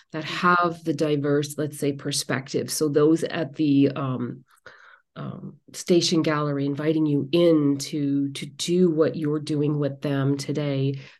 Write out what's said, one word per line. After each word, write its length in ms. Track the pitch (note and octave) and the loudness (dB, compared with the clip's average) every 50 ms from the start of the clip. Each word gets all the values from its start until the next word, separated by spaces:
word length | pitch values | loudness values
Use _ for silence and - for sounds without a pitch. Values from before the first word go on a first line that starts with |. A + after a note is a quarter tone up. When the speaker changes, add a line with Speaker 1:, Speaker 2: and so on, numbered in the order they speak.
| _ _ | _ _
Speaker 1:
that 140 | - D#3 D3+ | -10 -10 -8
Speaker 2:
Mm-hmm. 100 | D#3 E3 | -8 -6
Speaker 1:
have 480 | - F3+ F3 F3 F3 F3 E3+ E3 - - | 0 2 4 4 4 2 0 -2 -4 -4
the 100 | D#3+ D3+ | -4 -2
diverse, 640 | C#3+ D#3+ D3+ D3+ C#3+ C#3 D3 C#3+ D3 D3 - - | 0 0 0 0 0 2 2 0 0 0 -2 -4
let's 220 | - D3+ D3 D3 - | -6 -6 -6 -4 -4
say, 140 | D3 C#3+ C#3+ | -4 -4 -4
perspective. 760 | C#3+ - D3 C#3+ - - - C#3 B2+ C3 - - C3+ - - | -4 -6 -6 -6 -6 -4 -2 -4 -4 -4 -4 -4 -4 -4 -4
So 200 | - - D#3 D3+ | -2 -2 -2 2
those 340 | C#3+ D3+ D3 D#3 D#3+ E3 - | 4 4 6 6 4 4 0
at 320 | - - E3 D#3+ D#3 - | -4 -4 -4 -6 -6 -2
the, 340 | - D#3+ D3 C#3 C#3 C#3 C3+ - | -2 2 4 4 4 4 4 2
um, 480 | D#3+ C#3 C3 B2+ A#2 B2 A#2+ - - - _ _ _ _ - - - - - - _ _ _ _ | -2 -4 -4 -4 -4 -6 -6 -8 -12 -18 _ _ _ _ -20 -20 -20 -20 -20 -20 _ _ _ _
um, 380 | - C#3+ C3+ - - - - - _ _ - | -12 -12 -10 -10 -12 -14 -16 -16 _ _ -18
station 500 | - - - - F3+ E3+ E3 - F3+ D#3+ | -16 -12 0 2 2 4 4 2 0 2
gallery 440 | D3 D#3+ D3+ D3 D3+ D3 C#3+ C#3 C#3 | 2 2 0 0 0 -2 -2 -2 -2
inviting 400 | C#3 C#3+ C#3 D3+ D#3 D#3+ D#3+ D#3 | -4 -4 -2 -2 0 0 2 2
you 240 | D3+ C#3+ C#3 C3+ C3+ | 2 2 0 0 0
in 460 | D#3 E3+ F3 E3+ D#3+ D#3 D3 C#3+ C#3+ | 2 4 4 6 6 4 4 2 2
to, 540 | C3+ - - D#3+ D3+ C#3+ C#3 C#3 C#3+ C#3 C#3 C#3 | 0 -4 -6 -4 -4 -2 0 0 0 -2 -2 -4
to 120 | - D#3 | -8 -12
do 460 | C#3+ - - - E3+ F3 F3+ F#3 F3 | -12 -10 -8 -2 0 4 4 4 4
what 240 | D#3 D#3 D#3 C3 - | 4 4 2 2 0
you're 240 | E3 D3+ D3 D3+ D#3 | -2 -2 -2 -2 -2
doing 400 | C#3+ D#3 D#3 C#3+ D3 D3 D3+ D3 | -2 -2 -2 0 0 0 0 0
with 220 | D3 C3+ C#3 - | -2 -2 -4 -4
them 360 | - D3 C#3 C#3 C3+ C#3 C#3+ | -4 -2 0 0 2 0 0
today, 640 | C#3 - - C#3 D3+ D3 C#3+ C#3 C3+ C3+ C#3 C#3 C#3 - - - | -2 -2 -4 -4 -2 -2 -2 -2 0 0 -2 -2 -4 -10 -18 -20